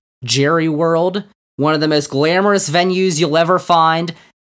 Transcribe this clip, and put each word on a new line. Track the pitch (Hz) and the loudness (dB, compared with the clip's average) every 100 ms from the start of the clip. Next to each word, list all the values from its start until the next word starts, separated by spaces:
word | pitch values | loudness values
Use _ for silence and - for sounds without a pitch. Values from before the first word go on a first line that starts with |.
| _ _ | _ _
Jerry | 117 120 143 165 160 | -6 -2 0 0 -2
World, | 151 165 165 180 196 196 _ _ - | -2 0 0 -2 -4 -10 _ _ -4
one | 147 | -2
of | 156 | 0
the | 156 | 0
most | 151 143 | 0 -2
glamorous | 135 156 180 202 196 190 | -2 0 2 2 0 0
venues | 170 185 185 185 151 | 0 0 0 0 0
you'll | 165 156 | 0 0
ever | 170 185 | 2 0
find, | - 170 160 165 170 - - _ _ | 2 2 2 0 -4 -10 -18 _ _